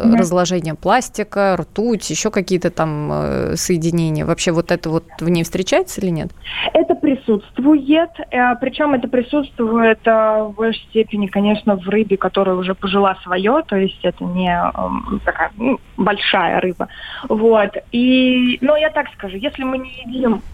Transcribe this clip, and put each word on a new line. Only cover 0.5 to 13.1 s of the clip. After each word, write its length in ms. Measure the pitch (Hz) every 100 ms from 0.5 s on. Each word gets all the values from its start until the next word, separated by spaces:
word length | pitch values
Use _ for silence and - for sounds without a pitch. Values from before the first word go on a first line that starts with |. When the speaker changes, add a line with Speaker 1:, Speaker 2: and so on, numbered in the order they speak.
| 180 160
Speaker 2:
пластика, 840 | 151 175 233 247 - 208 - 196 175
ртуть, 500 | 160 - 233 220 -
ещё 200 | 151 220
какие-то 400 | 214 180 185 180
там, 400 | - 160 151 147
э, 440 | 147 151 135 - 170
соединения? 680 | - 180 165 170 160 151
Вообще 260 | 160 165 -
вот 200 | 165 -
это 160 | 175 165
вот 160 | 160 - -
в 80 | 165
ней 140 | 175
встречается 580 | 170 180 190 302 370 -
или 100 | 190
нет? 200 | 165 165 - - - -
Speaker 1:
Это 220 | 311 330
присутствует, 1160 | 349 302 269 - 208 - - 262 302 262 311 330 - 302
э, 260 | 247 247 240
причём 340 | 262 - 294
это 140 | 269 240
присутствует, 920 | 247 240 294 277 - 226 233 226 220 226
э, 360 | 220 220 214
в 100 | 214 208
большей 260 | 226 220 -
степени, 380 | 220 220 208 196
конечно, 500 | 196 202 208 220 196
в 100 | 180
рыбе, 280 | 208 214 190
которая 400 | 185 196 196 185
уже 180 | 185
пожила 400 | 190 196 196 202